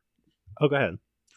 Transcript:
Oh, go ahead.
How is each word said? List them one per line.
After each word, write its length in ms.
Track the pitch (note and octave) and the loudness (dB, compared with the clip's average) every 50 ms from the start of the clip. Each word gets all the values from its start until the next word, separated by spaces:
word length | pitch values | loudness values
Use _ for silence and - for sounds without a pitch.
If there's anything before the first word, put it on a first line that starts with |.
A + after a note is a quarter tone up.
| _ _ _ _ _ _ _ _ _ - G2+ - | _ _ _ _ _ _ _ _ _ -20 -4 0
Oh, 80 | D3+ C#3 | 0 0
go 80 | C#3+ | 2
ahead. 220 | C#3 B2 F2 F#2 A2 - _ _ _ _ _ _ | 2 0 0 -2 -6 -14 _ _ _ _ _ _